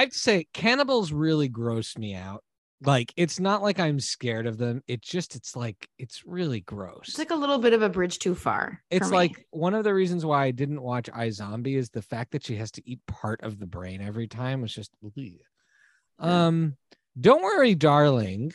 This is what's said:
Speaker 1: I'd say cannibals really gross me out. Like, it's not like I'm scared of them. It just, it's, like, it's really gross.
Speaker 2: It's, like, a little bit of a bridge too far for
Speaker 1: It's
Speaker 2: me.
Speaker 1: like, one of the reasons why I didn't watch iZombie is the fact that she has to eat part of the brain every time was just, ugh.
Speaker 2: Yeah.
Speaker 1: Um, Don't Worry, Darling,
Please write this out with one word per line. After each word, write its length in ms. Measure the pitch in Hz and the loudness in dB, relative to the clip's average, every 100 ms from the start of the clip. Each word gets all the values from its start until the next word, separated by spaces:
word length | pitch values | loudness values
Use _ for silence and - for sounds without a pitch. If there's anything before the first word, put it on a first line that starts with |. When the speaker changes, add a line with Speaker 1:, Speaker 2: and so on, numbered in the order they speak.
Speaker 1:
I'd 100 | 269 | 2
say 340 | - - 196 156 | 0 2 2 0
cannibals 600 | - 214 262 277 254 175 | -2 0 2 2 0 0
really 360 | 147 160 156 143 | 0 2 2 0
gross 480 | 113 117 113 107 - | -2 -4 -4 -4 -8
me 180 | 107 | -10
out. 280 | 95 92 101 - _ _ _ | -10 -10 -14 -18 _ _ _
Like, 280 | 139 131 120 - | 2 2 2 -2
it's 220 | 175 - | -2 0
not 240 | 190 208 | -2 0
like 160 | 208 185 | 0 0
I'm 220 | 160 143 | 0 0
scared 460 | - - 123 113 117 | -4 -6 -4 -2 -4
of 120 | 110 | -4
them. 240 | 120 120 - | -4 -4 -6
It 140 | 120 | -10
just, 340 | - 180 165 131 | -6 -6 -6 -10
it's, 180 | - | -14
like, 340 | 123 120 95 - - | -10 -8 -10 -18 -16
it's 260 | 123 - - | -16 -16 -12
really 340 | 180 170 117 | -6 -4 -4
gross. 420 | 87 104 92 - - | -6 -10 -12 -14 -12
Speaker 2:
It's, 100 | - | -8
like, 120 | 311 | -4
a 40 | 330 | -2
little 220 | 285 277 | 0 2
bit 160 | 240 | 4
of 80 | 226 | 4
a 60 | 214 | 4
bridge 300 | 185 180 - | 0 -2 -2
too 160 | 190 | -4
far 480 | 175 - 101 - - _ | -2 -2 -2 -4 -8 _
for 60 | 185 | 2
Speaker 1:
It's 140 | 185 | 4
Speaker 2:
me. 60 | 185 | 6
Speaker 1:
like, 300 | 175 175 _ | 4 0 _
one 240 | 160 170 | -4 0
of 100 | 214 | 0
the 100 | 214 | 2
reasons 320 | 196 185 175 160 | 4 2 0 2
why 180 | 143 135 | 2 2
I 40 | |
didn't 320 | 123 143 147 | 0 -4 -4
watch 260 | 123 123 117 | -4 -4 -4
iZombie 640 | 117 117 95 104 110 123 135 | -4 -4 -4 -8 -6 -2 -2
is 140 | 120 | -2
the 120 | - | -6
fact 300 | - 117 131 | -8 -8 -6
that 120 | 143 | -6
she 120 | - 107 | -6 -6
has 160 | 110 | -6
to 100 | - - | -10 -14
eat 80 | 127 - | -14 -12
part 340 | - 110 110 | -8 -6 -6
of 160 | 110 101 | -8 -10
the 60 | 95 | -10
brain 340 | 87 92 95 | -10 -10 -10
every 240 | 101 110 110 | -8 -8 -8
time 360 | 113 127 135 | -8 -6 -6
was 120 | 113 | -6
just, 160 | 110 104 _ | -10 -16 _
ugh. 80 | 107 120 | -18 -14
Speaker 2:
Yeah. 200 | 120 85 _ _ _ _ _ _ _ _ | -16 -18 _ _ _ _ _ _ _ _
Speaker 1:
Um, 580 | 165 175 170 165 160 139 _ _ _ 127 | 0 2 4 2 0 -4 _ _ _ 2
Don't 240 | 147 302 | 6 6
Worry, 320 | 381 403 254 175 | 6 4 6 6
Darling, 760 | 147 147 147 127 101 98 147 | 6 8 8 6 0 -4 -8